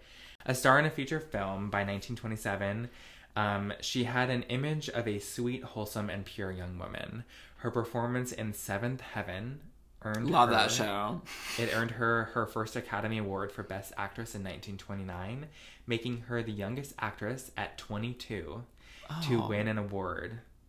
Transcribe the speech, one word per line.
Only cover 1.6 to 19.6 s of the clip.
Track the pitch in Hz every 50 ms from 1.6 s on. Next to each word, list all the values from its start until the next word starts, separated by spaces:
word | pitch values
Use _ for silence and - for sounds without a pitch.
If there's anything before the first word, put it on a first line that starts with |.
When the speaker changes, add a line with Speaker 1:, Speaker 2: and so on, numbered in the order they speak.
| 101 104
Speaker 1:
by | 98 101 101
nineteen | 98 101 98 - - 120
twenty-seven, | 113 - 110 110 107 - 110 98 95 101 98 101 110 120 120 - - - - - - - - -
um, | 107 104 104 101 101 101 101 104 -
she | - - - 127 120
had | 120 123 123 127 123
an | 123 120 -
image | - 120 127 139 151 156 156 147 -
of | - 120 110 113
a | 104 101
sweet, | - - - - 120 123 123 131 -
wholesome, | - - 110 107 101 - 110 104 104
and | 85 101 95
pure | - - - 101 95 92
young | 92 90 90 90 87
woman. | 82 - - - - - - 117 120 - - - - - -
Her | - - 120
performance | - 123 110 - - 123 117 120 123 127 123 123 -
in | - 110 110 101
Seventh | - - - 101 98 98 120 131 127 -
Heaven | - - 110 101 92 90 92 107 123 139 151 - - - - - - - - -
earned | 110 107 110 117 143
Speaker 2:
Love | 175 165 123 120
Speaker 1:
her, | 113
Speaker 2:
that | 110 104 113
show. | 113 127 110 107 101 101 104 107 139 170 - - - - - - - -
Speaker 1:
it | 117 113 -
earned | 110 117 117 117
her | 117 117 113 117 117 110 110 -
her | 120 110
first | 104 - 113 110 110 -
Academy | 123 117 - - 101 107 107 113 110
Award | 107 98 95 95 101 101 -
for | - 101
Best | - 95 95 95 - - -
Actress | 101 98 - - 117 110 -
in | 104 95
nineteen | 95 87 87 - - 98 95
twenty-nine, | - - 101 98 95 92 90 87 90 98 117 139 147 147 - - - - - - -
making | - 117 113 - 127 123 117 117 -
her | 120 117 113
the | 113 107
youngest | 101 98 98 123 135 139 - - -
actress | 110 104 - - 104 104 123 135 - - -
at | - 101 - -
twenty-two | - - - 107 104 110 120 123 123 - - 113 98 80 78 73 113 123 - - - - - - - - - 151 160 165 147
to | 123 113 110
Speaker 2:
Oh. | 113
Speaker 1:
win | 107 104